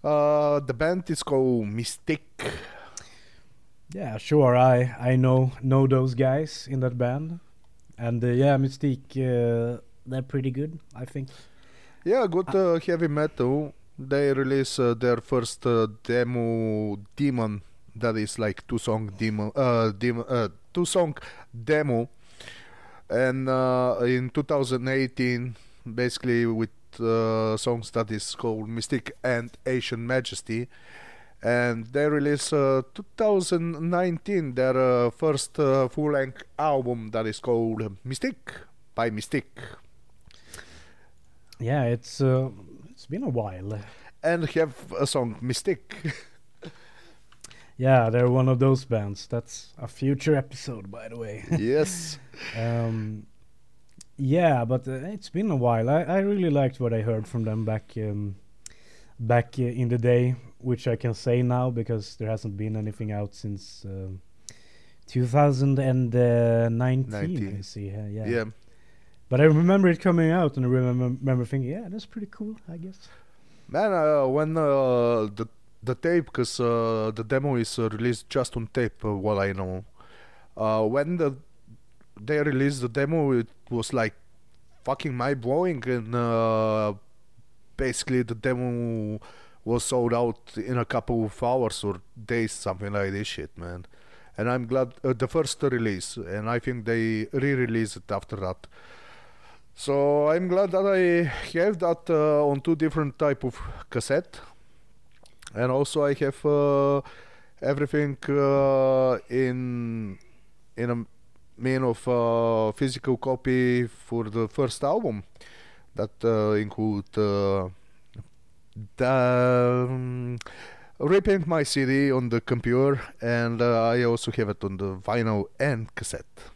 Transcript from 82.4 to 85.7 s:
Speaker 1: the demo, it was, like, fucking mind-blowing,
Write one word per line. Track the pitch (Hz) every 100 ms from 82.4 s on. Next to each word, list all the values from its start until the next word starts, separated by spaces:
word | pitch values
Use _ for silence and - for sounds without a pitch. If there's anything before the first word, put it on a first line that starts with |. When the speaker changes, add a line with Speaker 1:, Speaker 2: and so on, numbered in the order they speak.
| 147 131 143 139
Speaker 1:
the | 123
demo, | 113 139 160 143
it | 127 113 - -
was, | 120 110
like, | 127 110 - - - - - - -
fucking | - 135 151 123
mind-blowing, | 127 139 117 147 180